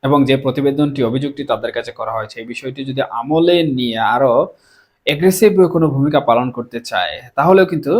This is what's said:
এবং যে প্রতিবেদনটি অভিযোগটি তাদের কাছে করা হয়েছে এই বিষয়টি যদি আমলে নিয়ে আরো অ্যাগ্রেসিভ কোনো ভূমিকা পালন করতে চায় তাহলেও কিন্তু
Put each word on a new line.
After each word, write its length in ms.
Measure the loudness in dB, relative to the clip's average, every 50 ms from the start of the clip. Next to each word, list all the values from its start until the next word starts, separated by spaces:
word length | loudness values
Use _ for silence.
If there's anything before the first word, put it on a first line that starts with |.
| 0
এবং 160 | 2 2 2 4
যে 100 | 2 2
প্রতিবেদনটি 640 | 0 0 -2 -2 0 0 -2 0 0 -2 -2 0 -2 -2
অভিযোগটি 400 | -2 -2 -2 -4 -6 -8 -8 -4
তাদের 260 | -4 -4 -4 -4 -6 -6
কাছে 200 | -6 -8 -10 -10
করা 200 | -10 -10 -6 -6
হয়েছে 240 | -6 -8 -8 -12 -16
এই 80 | -14
বিষয়টি 340 | -12 -14 -12 -10 -12 -10 -10 -10
যদি 180 | -8 -6 -6 -6 -6
আমলে 460 | -6 -8 -4 -2 0 2 4 4 4 4 2 0 -2
নিয়ে 260 | -2 -2 -4 -2 -2 -2
আরো 280 | 0 0 2 2 2 4 2 0 -2 -6 _ _ _ _ _ _ _ _ _ _
অ্যাগ্রেসিভ 460 | -2 -2 2 2 0 2 4 4 4 6 6 2 4
কোনো 160 | 4 2 0 2
ভূমিকা 320 | 2 0 0 2 2 0
পালন 260 | 2 2 2 2 0 -2
করতে 280 | -6 -8 -12 -10 -10 -14
চায় 340 | -12 -6 -4 -4 -4 -4 -6 -10 -14 -12 _
তাহলেও 320 | -2 2 4 6 6 4
কিন্তু 260 | 4 0 -6 -2 0 0